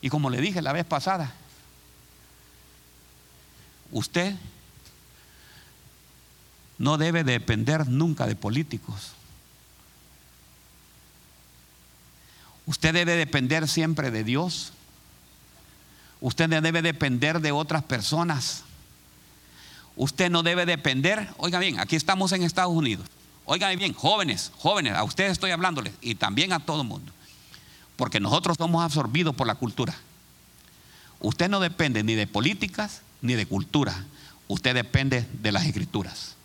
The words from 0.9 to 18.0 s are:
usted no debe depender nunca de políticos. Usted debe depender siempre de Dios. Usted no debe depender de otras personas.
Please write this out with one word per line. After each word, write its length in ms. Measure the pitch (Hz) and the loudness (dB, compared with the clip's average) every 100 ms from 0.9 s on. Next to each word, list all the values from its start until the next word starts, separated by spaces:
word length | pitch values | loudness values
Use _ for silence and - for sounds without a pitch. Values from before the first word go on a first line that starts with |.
| 151 190 190 143 - - - - - - - - - - - - - - - - - - - - - - - - - - | -2 -2 -2 -4 -10 -20 -20 -20 -20 -20 -20 -20 -20 -20 -20 -20 -20 -20 -20 -20 -20 -20 -20 -20 -20 -20 -20 -20 -20 -10
usted 440 | 120 - - 180 196 - - - - - - - - - - - - - - - - - - - - - - - - | -6 -4 -2 -2 -4 -12 -18 -20 -20 -20 -20 -20 -20 -20 -20 -20 -20 -20 -20 -20 -20 -20 -20 -20 -20 -20 -20 -20 -2
no 200 | 143 151 | 0 2
debe 260 | 160 170 | 2 2
depender 640 | 147 120 117 110 113 156 143 | 2 0 0 -2 0 0 2
nunca 400 | 127 165 151 120 | 2 2 0 -2
de 80 | 110 | -2
políticos. 760 | 101 120 156 113 - 104 - - - - - - - - - - - - - - - - - - - - - - - - - - - - - - - - - - - - - | -2 -2 -4 -8 -10 -12 -14 -18 -20 -20 -20 -20 -20 -20 -20 -20 -20 -20 -20 -20 -20 -20 -20 -20 -20 -20 -20 -20 -20 -20 -20 -20 -20 -20 -20 -20 -20 -20 -20 -20 -20 -18 -8
Usted 280 | 156 160 | 0 4
debe 220 | 165 175 170 | 4 4 4
depender 540 | 151 143 127 156 156 | 2 2 2 2 2
siempre 420 | 165 160 156 135 | 0 0 0 -2
de 140 | 110 110 | -2 0
Dios. 480 | 131 175 - - - - - - - - - - - - - - - - - | 0 0 -4 -10 -16 -20 -20 -20 -20 -20 -20 -20 -20 -20 -20 -20 -20 -20 -8
Usted 300 | 131 - 165 | -6 0 2
no 100 | 160 | 4
debe 220 | 160 165 | 2 2
depender 580 | 165 156 147 123 147 165 | 0 0 0 2 2 2
de 140 | 156 | 0
otras 300 | 143 151 160 | 0 0 -2
personas. 840 | 135 127 | -2 -4